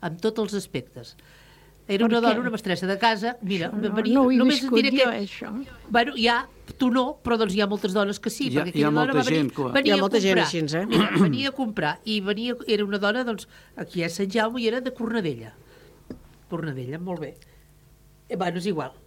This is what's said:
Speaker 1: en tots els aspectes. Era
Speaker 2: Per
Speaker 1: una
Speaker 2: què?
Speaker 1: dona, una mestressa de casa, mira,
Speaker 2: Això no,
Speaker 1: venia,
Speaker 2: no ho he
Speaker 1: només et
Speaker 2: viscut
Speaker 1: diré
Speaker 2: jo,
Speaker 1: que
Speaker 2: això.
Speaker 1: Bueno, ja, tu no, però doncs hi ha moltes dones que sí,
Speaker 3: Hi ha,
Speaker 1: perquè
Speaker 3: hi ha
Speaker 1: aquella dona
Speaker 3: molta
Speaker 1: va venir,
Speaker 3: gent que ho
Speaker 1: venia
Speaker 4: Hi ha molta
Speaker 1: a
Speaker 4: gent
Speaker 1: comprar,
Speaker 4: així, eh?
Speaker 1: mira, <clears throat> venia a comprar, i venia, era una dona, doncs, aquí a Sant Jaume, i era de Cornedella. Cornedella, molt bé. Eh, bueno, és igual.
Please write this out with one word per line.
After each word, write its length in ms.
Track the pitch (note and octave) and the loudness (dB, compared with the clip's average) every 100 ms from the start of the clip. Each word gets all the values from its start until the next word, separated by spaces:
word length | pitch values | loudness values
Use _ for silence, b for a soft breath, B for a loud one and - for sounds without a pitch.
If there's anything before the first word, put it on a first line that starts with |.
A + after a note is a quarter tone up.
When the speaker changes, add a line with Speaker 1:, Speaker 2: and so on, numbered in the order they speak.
Speaker 1:
en 140 | F3 D#3+ | -8 -4
tots 220 | A3 A3 | -4 -2
els 80 | G#3+ G3+ | -4 -4
aspectes. 560 | - - B2 - A#2 - b b b b b b - | -6 -10 -10 -18 -20 -20 b b b b b b -4
Era 160 | G3 | 0
Speaker 2:
Per 60 | A3+ | 2
Speaker 1:
una 80 | A#3 | 4
Speaker 2:
què? 60 | A#3 | 4
Speaker 1:
dona, 120 | G#3+ | 2
una 60 | B3 | 0
mestressa 340 | A3 - F3 F#3 | -4 -2 -2 -2
de 120 | G3 | 2
casa, 320 | A3+ A3 A3+ A#3+ | 2 2 -2 -4
mira, 300 | G3+ F#3+ E3+ | -4 -2 -2
Speaker 2:
Això 80 | G#3+ G#3+ | -2 -2
no, 60 | G#3 | 0
Speaker 1:
venia, 160 | A3+ | 2
Speaker 2:
no 120 | B3+ B3+ | 4 6
ho 40 | |
he 60 | C4 | 6
Speaker 1:
només 220 | B3+ C#4+ | 4 4
et 60 | C4 | 2
Speaker 2:
viscut 100 | A#3 | 2
Speaker 1:
diré 80 | C4+ | 4
Speaker 2:
jo, 140 | C4 B3+ | 4 2
Speaker 1:
que 140 | A3+ | 2
Speaker 2:
això. 240 | G3+ - - G#3+ C4+ - - | -6 -8 -10 -10 -12 -16 -2
Speaker 1:
Bueno, 240 | A#3 A#3+ C4 | 0 0 2
ja, 160 | A3+ A#3+ C4 - - - | 2 2 -2 -14 -20 0
tu 140 | B3+ | 2
no, 140 | B3 B3+ D4+ | 2 0 -2
però 140 | - A#3 | -2 0
doncs 160 | G#3+ F#3+ | 2 2
hi 60 | |
ha 20 | G3+ | 0
moltes 300 | G3+ G#3 F#3+ | 0 0 0
dones 240 | G3+ G#3 | 0 -2
que 80 | - | -6
sí, 200 | - C#4 | -4 -2
Speaker 3:
Hi 60 | C3 | 0
ha, 80 | D#3 | 0
Speaker 1:
perquè 100 | D#3+ | 2
Speaker 3:
hi 80 | |
ha 80 | D3 | 2
Speaker 1:
aquella 0 | |
dona 80 | D3 | 4
Speaker 3:
molta 160 | B3+ D3+ | 2 2
Speaker 1:
va 80 | C3 | 2
venir, 100 | D#3+ | 2
Speaker 3:
gent 100 | C#3 - | 0 -2
que 60 | |
ho 80 | C3 | -2
Speaker 1:
venia 220 | A#2+ G3+ | 2 4
Speaker 4:
Hi 20 | G3 | 2
ha 60 | |
molta 160 | G3 A3 | 4 2
Speaker 1:
a 0 | |
Speaker 4:
gent 160 | F#3+ F#3+ | 2 2
Speaker 1:
comprar, 100 | F3+ | 2
Speaker 4:
així, 300 | F3 D#3 D#3 | -2 -2 -2
eh? 100 | G#3 | 0
Speaker 1:
mira, 160 | A3+ G#3 G3 | 2 2 4
<clears throat> 40 | F#3 | 4
venia 220 | C3 C#4 | 2 -2
a 80 | C4 | -2
comprar, 380 | B3+ G#3 D3+ D#3+ | -6 -2 -4 -4
i 160 | - G#3+ F#3+ | -4 -4 -2
venia, 280 | G#3 A#3+ A#3+ - G#3 | -4 -4 -6 -2 0
era 80 | |
una 160 | G#3 G3+ | 0 0
dona, 220 | G3+ A3+ | 0 0
doncs, 240 | B3 G#3+ - b b - | -2 -6 -8 b b -14
aquí 240 | E3 F3 | -10 -4
a 80 | E3+ | -4
Sant 180 | E3+ G3 A3 | -2 -2 0
Jaume, 240 | A3 B3 | 0 0
i 80 | A3+ | -2
era 160 | A#3 | 0
de 80 | B3+ | -4
Cornedella. 640 | B3+ A3+ A3+ F3 A#2+ A2+ - - b b b - - - - _ | -6 -4 -2 -2 -6 -10 -20 -20 b b b -18 -18 -18 -20 _
Cornedella, 480 | E3+ D#3+ C3 B2 D#3 | -8 -6 -8 -8 -10
molt 200 | F3+ E3+ | -8 -8
bé. 80 | D3 - b b b b _ _ _ _ _ | -8 -14 b b b b _ _ _ _ _
Eh, 80 | F3 | -4
bueno, 220 | F3+ E3+ | -2 -2
és 60 | F3+ | -2
igual. 240 | E3 C3+ - | -4 -4 -10